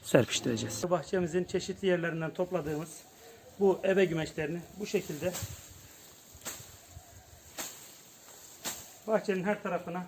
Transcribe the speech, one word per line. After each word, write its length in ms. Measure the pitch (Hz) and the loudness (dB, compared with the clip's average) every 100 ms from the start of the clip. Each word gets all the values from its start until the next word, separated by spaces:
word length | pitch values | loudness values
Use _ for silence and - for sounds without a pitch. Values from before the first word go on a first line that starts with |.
serpiştireceğiz. 840 | - 151 113 - 123 113 113 - 180 | 6 6 6 2 0 -2 -2 -4 0
Bahçemizin 540 | 175 151 190 175 175 | 0 0 0 2 0
çeşitli 440 | 175 185 - 185 190 | 0 -2 -4 -2 2
yerlerinden 460 | 175 165 165 160 | 2 2 -2 -4
topladığımız 560 | - 180 175 147 151 160 - - - - - - - | -2 0 0 -2 -4 -4 -12 -18 -20 -20 -20 -20 4
bu 200 | 196 180 | 6 6
ebe 220 | 190 190 185 | 4 6 6
gümeçlerini 540 | 160 156 - 151 170 160 - | 4 -2 -2 -2 -4 -6 -10
bu 60 | 208 | -2
şekilde 480 | 196 - 147 175 175 - - - - - - - - - - - - - - - - - - - - - - - - - - - - - - - - - - - - - | -2 -2 -4 -4 -4 -8 -10 -16 -20 -20 -20 -20 -20 -20 -14 -12 -12 -14 -20 -20 -20 -20 -20 -20 -20 -16 -10 -10 -10 -18 -20 -20 -20 -20 -20 -20 -10 -8 -8 -12 -14 2
bahçenin 360 | 214 - 190 | 2 4 0
her 200 | 185 202 | 2 0
tarafına 440 | 196 175 - 175 | 0 -2 -2 -6